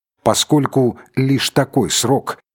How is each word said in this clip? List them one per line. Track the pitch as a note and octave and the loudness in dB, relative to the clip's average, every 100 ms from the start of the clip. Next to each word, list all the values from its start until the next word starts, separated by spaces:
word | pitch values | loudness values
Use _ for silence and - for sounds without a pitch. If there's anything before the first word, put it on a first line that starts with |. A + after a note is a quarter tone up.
| _ _ | _ _
поскольку | A#2 G#2 - D3+ C3+ C3+ B2 - - - | -2 0 0 0 2 0 0 -2 -10 -4
лишь | C3+ C3+ - | -2 -2 0
такой | - C3+ - F2 | -2 0 -2 0
срок | - A#2 C3 - - _ | -2 0 -2 -2 -14 _